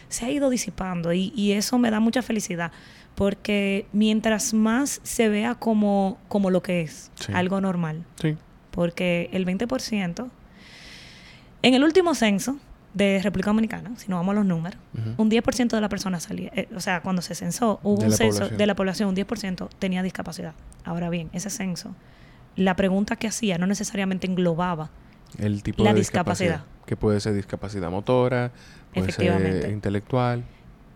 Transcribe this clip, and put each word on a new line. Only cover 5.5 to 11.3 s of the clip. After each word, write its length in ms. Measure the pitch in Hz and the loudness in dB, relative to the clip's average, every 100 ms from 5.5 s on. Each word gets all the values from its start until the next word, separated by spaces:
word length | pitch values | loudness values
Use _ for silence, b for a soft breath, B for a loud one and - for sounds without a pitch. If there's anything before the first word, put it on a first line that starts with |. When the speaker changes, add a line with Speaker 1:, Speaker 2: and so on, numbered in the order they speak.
Speaker 1:
como, 640 | 233 233 214 208 196 190 - - | -2 0 2 4 2 0 -2 -4
como 220 | 208 190 | 0 2
lo 120 | 180 | 2
que 200 | 190 175 | 0 -2
es, 280 | 156 - - | -2 -8 -18
Speaker 2:
Sí. 180 | - - | -12 -4
Speaker 1:
algo 280 | 180 180 196 | 0 0 0
normal. 420 | 196 175 160 160 - - | 0 0 -2 -6 -12 -4
Speaker 2:
Sí. 160 | 156 151 - - - | -2 -2 -8 -20 -10
Speaker 1:
Porque 600 | 180 170 - 180 175 - | -2 -2 0 0 0 0
el 140 | 190 180 | -2 -2
veinte 200 | 190 240 | -2 -2
por 140 | 262 | -4
ciento, 480 | - 208 175 170 247 - - B B B B B B B B | -2 -2 -2 -4 -10 -14 -20 B B B B B B B B